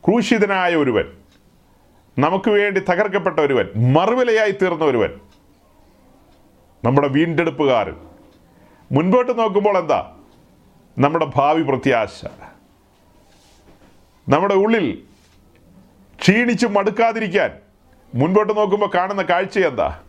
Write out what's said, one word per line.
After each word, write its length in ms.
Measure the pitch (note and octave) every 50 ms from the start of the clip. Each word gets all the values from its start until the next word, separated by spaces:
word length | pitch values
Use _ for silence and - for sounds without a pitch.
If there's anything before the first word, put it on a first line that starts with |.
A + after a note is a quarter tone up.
| -
ക്രൂശിതനായ 680 | E3+ G3+ A#3+ G3+ - A#3+ A3 G#3 G3 G3 F#3 F3+ F3 E3+
ഒരുവൻ, 320 | D#3+ D3 B2+ A2+ G2 - - - - - _ _ _ _ _ _ _ _ _ _ _ _ _ _ _ _ _ _
നമുക്ക് 340 | - C#3 D#3 F#3 G3 - A#3
വേണ്ടി 300 | G#3 G3+ G3+ G#3 G3 F#3+
തകർക്കപ്പെട്ട 580 | F#3+ - F3 F3 G#3+ G3+ F#3 G3+ E3+ F#3 D#3 D#3+
ഒരുവൻ, 260 | D3+ C#3 C3+ A#2 F#2+ F#2 G2 G#2+ A#2+ B2
മറുവിലയായി 640 | C3+ D#3 F#3 G#3+ A#3+ C4 B3+ A#3+ A3 A3 G#3+ G#3 G3
തീർന്ന 300 | G3 F#3 F3+ E3+ D3+ D#3+
ഒരുവൻ, 280 | D3 B2+ A#2 G2 - - - - _ _ _ _ _ _ _ _ _ _ _ _ _ _ _ _ _ _ _ _ _ _ _ _ _ _ _ _ _ _ _
നമ്മുടെ 260 | - A#2 C3 C#3+ C#3+ C#3+
വീണ്ടെടുപ്പുകാരൻ. 880 | C3+ D3 E3 E3+ D#3+ C#3+ E3+ E3 C#3+ D#3 D3+ C3+ B2 A2+ G2+ - - - - - - - - - _ _ _ _ _ _ - _ _ _ _ _
മുൻപോട്ട് 420 | C3 C#3 E3 F#3 F#3+ B3 B3 B3 B3
നോക്കുമ്പോൾ 420 | A3+ A3+ G#3+ F#3 G3+ G3+ G#3 G3 F#3
എന്താ? 220 | E3 D3 C3+ F2 - - - - - _ - _ _ _ _ _ _ _ _ _ _ _ _
നമ്മുടെ 300 | - B2+ C#3+ D#3+ E3 D#3+ C#3+
ഭാവി 320 | - C#3+ C#3 D3 D#3 E3
പ്രത്യാശ. 560 | D#3 C#3 C3 B2 - C#3 B2 A2+ G#2+ G2+ - - - - - - - - - _ _ _ _ _ _ _ _ _ _ _ _ _ _ _ _ _ _ _ _ _ _ - - _ - _ _ _ _ _ _ _ _
നമ്മുടെ 300 | - C3 D#3 F#3 G3+ G3+
ഉള്ളിൽ 300 | F#3+ G3 A3 A3+ A3 E3+ A#2 - - - - - _ _ _ _ _ _ _ _ _ _ _ - - _ _ _ _ - _ - -
ക്ഷീണിച്ച് 480 | - - G3 A3+ B3 A#3+ A#3 - A#3+ A3+
മടുക്കാതിരിക്കാൻ 840 | G3+ G3+ G3 G#3+ G3 A#3+ A3+ A3+ A3 A3+ A3 F#3+ E3 F3 D#3 G#2 - - _ _ _ _ _ _ _ _ _ _
മുൻപോട്ട് 400 | - A#2+ C3+ E3+ F#3+ G#3+ G#3+ G3+
നോക്കുമ്പോൾ 360 | G#3 G#3+ G#3 G3 G3+ G3+ G#3 F#3+
കാണുന്ന 340 | - F3+ F3+ F#3+ G3+ G3
കാഴ്ച 340 | F#3 E3 F3 F3 G3 F#3 - -
എന്താ? 260 | F#3 D#3 B2+ G#2+ D#2 D2 D#2 - -